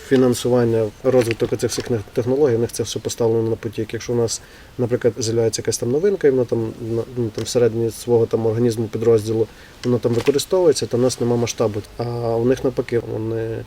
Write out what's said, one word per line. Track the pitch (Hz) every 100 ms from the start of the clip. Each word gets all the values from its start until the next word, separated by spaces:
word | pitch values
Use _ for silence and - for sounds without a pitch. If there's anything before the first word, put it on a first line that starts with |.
| -
фінансування, | 131 127 117 123 123 117 113 110 -
розвиток | 131 127 117 107 117 120
цих | 117
всіх | - - 117 -
технологій, | - 117 135 151 117
у |
них | 117
це | -
все | 113 -
поставлено | 113 - 117 113 113
на | 113
потік. | 113 101 110
Якщо | 113 -
у | 120
нас, | 113 - - - - -
наприклад, | 120 120 123 110
з'являється | 113 117 113 113
якась | 117 -
там | 120
новинка, | 139 202 190 151
і |
вона | 131 117
там, | 117 110 110 113 113
на, | 113 123
ну, | 113 107
там |
всередині | 110 127 120 113 113
свого | - - 120 113
там | 117 113
організму, | 110 120 113 110
підрозділу, | 113 117 113 107 110 107 - - -
вона | 123 123
там | 123
використовується, | 117 127 139 - 185 175 135 113
то | 120
в |
нас | 127 -
нема | 120 120
масштабу. | 120 - 113 104 - -
А | 117 120 117 117
у | 120
них | 131
навпаки, | 139 123 117 117 110
вони | 113 110 113 113 113